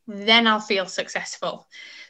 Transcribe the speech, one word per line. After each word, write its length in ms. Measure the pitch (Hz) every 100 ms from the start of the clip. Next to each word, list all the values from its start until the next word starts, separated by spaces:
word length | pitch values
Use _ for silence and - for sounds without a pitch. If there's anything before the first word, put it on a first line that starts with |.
| -
Then 400 | 202 202 226 226
I'll 120 | 214
feel 280 | 214 196 180
successful." 800 | - - 190 - - 170 - _ - - - -